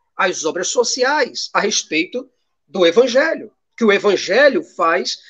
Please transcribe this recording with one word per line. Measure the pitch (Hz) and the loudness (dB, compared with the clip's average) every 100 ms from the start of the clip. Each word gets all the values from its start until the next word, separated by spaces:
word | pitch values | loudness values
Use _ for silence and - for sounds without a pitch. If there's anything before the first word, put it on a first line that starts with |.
| _ - | _ -4
As | 185 170 | -4 -2
obras | 156 156 - | -4 -4 -4
sociais | - 233 - 254 302 254 - - | -2 -2 -2 0 0 -2 -6 -6
a | 185 | -4
respeito | 202 214 - 156 180 240 269 _ _ _ _ | -2 -4 -4 -4 -4 -8 -12 _ _ _ _
do | 151 | 2
evangelho, | 170 220 262 233 311 302 123 _ _ - | 4 4 2 2 0 -4 -10 _ _ -2
que | |
o | 226 | 2
evangelho | 196 202 185 - 202 285 214 | 2 2 0 0 4 4 2
faz, | - - 170 175 - - - | -4 -2 0 0 -4 -8 -14